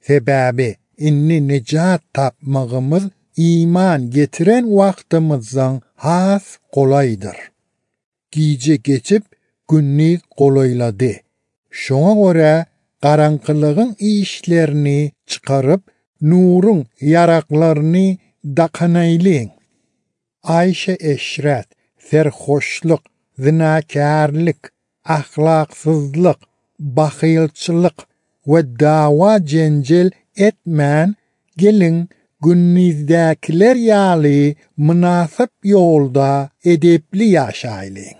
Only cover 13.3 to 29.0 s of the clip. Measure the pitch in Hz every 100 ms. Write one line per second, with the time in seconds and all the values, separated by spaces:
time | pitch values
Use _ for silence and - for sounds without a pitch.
13.3 | 151 - 151 151 151 247 208 208 208 190
14.3 | - - 170 160 147 143 143 147 _ _
15.3 | - - 135 131 190 _ _ _ _ 151
16.3 | 180 185 180 196 196 127 _ 135 165 170
17.3 | 165 - 151 165 156 156 175 190 185 _
18.3 | _ 147 139 165 - 170 170 170 170 185
19.3 | 156 110 _ _ _ _ _ _ _ _
20.3 | _ - 165 180 180 - 185 160 139 -
21.3 | - 143 135 104 _ _ _ _ 151 151
22.3 | - - 143 - - 165 160 _ _ _
23.3 | - 135 160 160 156 156 143 143 156 151
24.3 | 151 170 147 - _ _ _ - 156 -
25.3 | - 156 160 156 - 156 160 143 143 180
26.3 | - _ _ _ _ 147 127 156 - 160
27.3 | 160 156 - - 170 175 - - _ _
28.3 | _ - 160 147 117 151 156